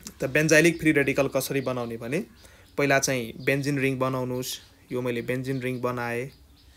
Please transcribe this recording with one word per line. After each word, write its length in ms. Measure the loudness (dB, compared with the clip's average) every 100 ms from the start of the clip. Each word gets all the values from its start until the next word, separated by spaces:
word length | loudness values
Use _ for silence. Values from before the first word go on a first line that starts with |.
| -18 -8
त 60 | -2
बेन्जाइलिक 520 | 2 6 6 6 4
फ्री 120 | 2
रेडिकल 340 | 4 2 2 2
कसरी 320 | 0 -2 -2
बनाउने 360 | -2 -4 -6 -8
भने, 280 | -6 -6 -6 -14 -20 -20 -8 -2
पहिला 220 | 2 4
चाहिँ 340 | 2 -2 -4 -6 -2
बेन्जिन 340 | 0 0 0
रिङ 200 | 0 0
बनाउनुहोस्। 600 | -2 -2 -4 -4 -6 -10 -14 -20 -8
यो 100 | -4
मैले 200 | -2 -4
बेन्जिन 380 | -4 -4 -4 -4
रिङ 200 | -4 -4
बनाएँ, 500 | -4 -4 -4 -4 -6 -12 -20 _ -20